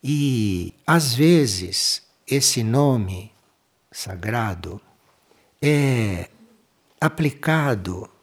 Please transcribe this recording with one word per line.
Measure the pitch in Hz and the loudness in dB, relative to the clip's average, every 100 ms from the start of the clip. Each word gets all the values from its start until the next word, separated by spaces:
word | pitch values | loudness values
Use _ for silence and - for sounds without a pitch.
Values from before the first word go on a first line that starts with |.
E, | 131 147 143 127 107 90 87 - - | -2 0 2 2 0 -2 -6 -10 2
às | 165 147 | 2 2
vezes, | 120 156 170 131 95 90 92 - - _ _ - | 2 6 6 4 -2 -6 -4 -2 -4 _ _ -4
esse | 139 135 - | 0 0 0
nome | 110 123 143 127 98 92 101 _ _ _ _ _ _ | 0 2 4 2 -2 -6 -12 _ _ _ _ _ _
sagrado | - - 95 104 117 110 87 78 101 _ _ _ _ _ _ _ _ | -16 -12 -8 -4 -4 -4 -6 -10 -14 _ _ _ _ _ _ _ _
é | 143 147 139 123 107 90 85 _ - _ _ _ _ _ | 0 2 2 0 -2 -4 -8 _ -20 _ _ _ _ _
aplicado | 156 - 151 - - 160 143 113 95 90 90 _ | -2 0 -4 -2 -2 0 0 -2 -4 -8 -12 _